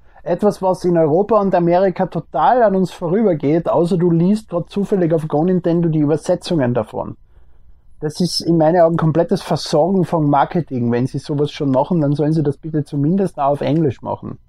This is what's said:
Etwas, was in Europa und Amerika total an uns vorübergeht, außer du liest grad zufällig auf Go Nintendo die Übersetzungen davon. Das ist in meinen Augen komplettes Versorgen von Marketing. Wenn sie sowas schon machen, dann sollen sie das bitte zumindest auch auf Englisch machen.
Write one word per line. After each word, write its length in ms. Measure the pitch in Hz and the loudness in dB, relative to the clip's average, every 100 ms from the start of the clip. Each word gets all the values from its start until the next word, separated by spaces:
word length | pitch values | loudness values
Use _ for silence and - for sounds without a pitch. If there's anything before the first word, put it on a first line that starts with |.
| - - | -20 -16
Etwas, 380 | - 175 208 - | -6 0 0 0
was 240 | 185 180 180 | -2 0 0
in 120 | 170 | 2
Europa 420 | 160 160 202 214 | 4 2 2 2
und 120 | 196 | 2
Amerika 520 | 180 170 175 196 175 185 | 2 2 2 2 0 -4
total 580 | 170 - 165 165 247 | -4 -6 0 2 4
an 120 | 220 190 | 2 2
uns 160 | 180 | -2
vorübergeht, 760 | - 170 190 214 160 139 165 - | -4 -4 0 0 0 0 0 0
außer 300 | 135 170 185 | 0 0 2
du 140 | 180 | 2
liest 380 | 170 175 214 - | 2 2 0 -2
grad 200 | 175 170 | -8 -6
zufällig 420 | 202 196 196 170 | -6 -2 0 0
auf 140 | 165 156 | 0 0
Go 160 | 147 | -2
Nintendo 460 | 175 185 175 170 170 | 0 0 0 0 0
die 100 | 156 | 0
Übersetzungen 720 | 147 151 - 175 - 170 123 | 0 0 -2 -4 -2 -2 0
davon. 440 | 120 107 110 - - - - - - - - - - | -2 -4 -8 -10 -12 -20 -20 -20 -20 -20 -20 -20 -10
Das 220 | 151 - | -10 -4
ist 180 | 175 - | -4 -2
in 180 | - 165 | 0 2
meinen 220 | 156 175 | 4 4
Augen 160 | 165 165 | 4 2
komplettes 440 | 160 151 175 196 | 0 0 0 -2
Versorgen 640 | - 165 - 196 175 196 170 | -2 -6 0 0 2 0 0
von 240 | 170 147 | 0 2
Marketing. 600 | 143 160 180 147 127 117 | 2 2 -2 -4 -4 -2
Wenn 160 | 120 131 | 0 -2
sie 120 | 147 | -4
sowas 320 | - 143 147 | -6 -4 -4
schon 200 | - 143 | -2 0
machen, 300 | 131 - 175 | 0 0 0
dann 120 | 143 | 0
sollen 200 | 147 147 | 0 0
sie 80 | 160 | 0
das 140 | 147 139 | 0 -4
bitte 260 | 160 156 | -6 -6
zumindest 540 | 143 143 147 190 190 - | -4 -2 0 0 -2 -2
auch 100 | 139 | -2
auf 100 | 143 | 0
Englisch 400 | 131 156 151 117 | 0 0 0 -2
machen. 360 | 107 101 107 - | -8 -8 -10 -14